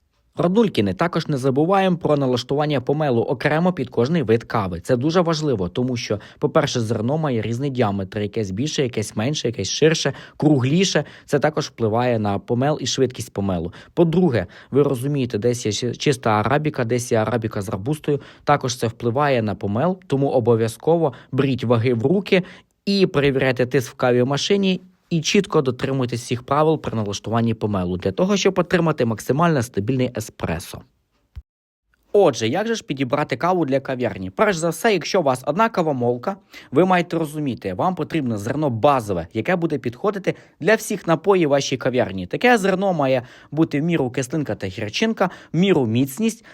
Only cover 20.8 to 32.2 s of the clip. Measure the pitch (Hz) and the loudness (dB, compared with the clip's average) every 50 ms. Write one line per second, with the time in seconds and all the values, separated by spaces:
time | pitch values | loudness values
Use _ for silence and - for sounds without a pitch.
20.8 | - 156 165 170 160 139 - - - - - 131 147 135 127 117 113 117 123 113 | 0 2 2 2 2 0 -2 -4 -14 -6 -2 0 2 2 0 0 0 2 2 2
21.8 | 113 131 120 113 110 135 143 208 - - 202 180 180 - - - - _ _ _ | 2 2 0 2 2 2 2 0 0 2 2 2 0 0 -8 -20 -20 _ _ _
22.8 | - 202 202 196 185 151 131 143 139 143 127 131 131 131 127 127 123 123 - 139 | -4 0 2 2 2 2 2 2 2 2 2 2 2 0 2 0 0 0 0 0
23.8 | 120 - - - 131 127 123 123 123 131 143 139 - - 202 202 196 190 185 185 | -2 -2 -4 -2 0 2 4 4 2 2 0 -2 0 0 2 2 2 2 0 -2
24.8 | - - _ _ _ - 175 160 143 - - 208 190 - - 160 139 131 120 127 | -4 -12 _ _ _ -4 -2 -2 0 2 2 2 2 2 2 0 2 0 -2 -2
25.8 | - 131 135 135 127 120 123 117 - - 127 117 - - 139 147 156 160 160 - | -2 -2 -2 0 -2 -2 -4 -6 -6 -4 -6 -6 -2 -2 0 2 4 2 2 0
26.8 | - - - 113 104 101 98 - - 104 110 117 117 117 110 - 113 104 104 95 | -2 -4 -4 -4 -4 -4 -6 -8 -6 -2 -2 0 2 0 0 0 -2 -2 0 0
27.8 | 90 90 90 90 - 98 - - 180 190 208 185 - 196 190 185 175 - 180 175 | 0 -2 -2 -2 -2 -2 0 0 0 2 2 2 2 2 2 2 0 2 2 2
28.8 | 170 160 147 - 120 117 110 101 - - 131 147 175 175 160 135 117 - - - | 2 2 2 0 0 -2 -2 -4 -2 -2 0 2 2 2 2 2 -2 -2 -4 -4
29.8 | 101 110 135 127 127 123 - 107 107 - - - - 90 82 82 - - - - | -2 -2 0 0 0 -2 -2 -6 -10 -10 -10 -8 -6 -4 -4 -6 -6 -10 -16 -16
30.8 | - _ _ _ _ _ _ _ _ _ - - - _ _ _ _ _ _ _ | -18 _ _ _ _ _ _ _ _ _ -20 -20 -20 _ _ _ _ _ _ _
31.8 | _ _ _ _ _ _ - 208 | _ _ _ _ _ _ 4 4